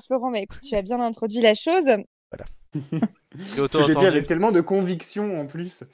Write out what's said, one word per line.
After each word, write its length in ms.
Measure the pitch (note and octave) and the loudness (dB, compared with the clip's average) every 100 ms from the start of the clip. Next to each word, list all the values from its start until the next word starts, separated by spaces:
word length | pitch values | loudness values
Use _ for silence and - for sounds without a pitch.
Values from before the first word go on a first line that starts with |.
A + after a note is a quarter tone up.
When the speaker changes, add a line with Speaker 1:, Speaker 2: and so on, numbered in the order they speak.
| - | -2
Speaker 1:
Florent, 240 | C4 B3+ | -4 -2
bah, 80 | A#3 | -4
écoute, 220 | G3 - C#4 | -6 -12 -6
tu 80 | |
as 80 | G#3+ | -4
bien 180 | F#3+ A#3+ | -2 -2
introduit 400 | A#3 A3+ A3+ A3 | -4 -4 -6 2
la 140 | A3+ | 4
chose. 300 | G#3+ - F#4 | 4 2 2
Speaker 2:
Voilà. 600 | C#4+ G#3+ - _ _ - - - _ | 4 2 0 _ _ -14 -14 -16 _
Speaker 3:
<laughs> 320 | D3+ C#3 D#3+ G#3 - _ C#3 F#3+ | -10 -6 -4 -4 -6 _ -16 -8
Speaker 2:
J'ai 60 | A#2 | -2
autant 200 | C#3 D#3 | 0 2
Speaker 3:
Je 40 | |
l'ai 80 | D3 | 4
dit 60 | D3 | 6
Speaker 2:
entendu. 80 | F#3+ | 4
Speaker 3:
avec 200 | D3+ C#3+ | 4 0
tellement 260 | E3 G#3+ | 0 2
de 80 | F3+ | 2
conviction 800 | E3 G3 F3+ F3 - G3+ G#3 F3 | 2 0 0 -4 -8 -8 -6 -6
en 60 | C#3 | -8
plus, 360 | D#3+ F3 - B2+ | -10 -12 -14 -20